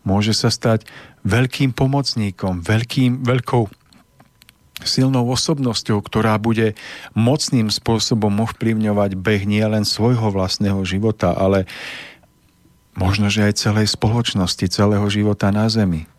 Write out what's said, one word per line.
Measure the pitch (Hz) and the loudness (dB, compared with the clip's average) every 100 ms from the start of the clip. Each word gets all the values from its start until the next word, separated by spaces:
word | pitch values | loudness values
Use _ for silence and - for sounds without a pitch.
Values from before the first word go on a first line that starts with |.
Môže | - 98 104 | 0 0 2
sa | 110 117 | 0 0
stať | - 123 110 - - - - 101 | 0 0 0 -2 -20 -20 -8 -2
veľkým | 110 127 - 139 120 | 0 0 0 -2 0
pomocníkom, | 135 139 135 - 104 92 98 90 | 0 0 -2 -2 -4 -4 -4 -4
veľkým, | 87 110 120 - 127 127 | 0 -2 0 0 2 2
veľkou | 123 127 - 123 104 - _ - _ _ _ _ - _ _ - | 0 0 0 0 0 -6 _ -20 _ _ _ _ -20 _ _ -12
silnou | - - 131 131 120 | -4 0 2 2 0
osobnosťou, | 120 - 156 127 110 - 104 | -2 -2 0 0 -2 -2 -2
ktorá | 98 113 110 107 | 0 0 2 2
bude | 110 110 110 107 - - - | 0 2 0 -2 -14 -18 -6
mocným | - 117 147 - 131 110 | 0 2 2 0 0 2
spôsobom | - - 113 - 117 104 101 113 | -2 0 0 0 0 0 0 -2
ovplyvňovať | - 110 110 107 104 101 | -2 -2 0 0 2 0
beh | 95 92 104 | -2 0 0
nielen | 98 104 107 107 | 2 0 2 0
svojho | 104 - 110 123 113 | -2 0 2 2 0
vlastného | 98 92 - 101 98 92 | 0 -2 0 0 0 -2
života, | 95 110 104 92 - | 0 0 0 0 2
ale | 95 98 92 - - - - - _ _ _ _ _ _ _ - | 2 2 0 -8 -14 -14 -18 -20 _ _ _ _ _ _ _ -4
možno, | 92 101 101 | -2 2 0
že | 104 | 2
aj | 104 104 | 0 0
celej | - 107 107 | 0 0 0
spoločnosti, | - 110 117 117 104 90 - 92 | 0 0 0 0 -2 -2 -2 -2
celého | - 104 104 104 | 2 2 2 0
života | 104 104 101 101 | 0 0 0 0
na | 104 110 | 2 2
Zemi. | 110 101 82 82 | 2 2 0 -6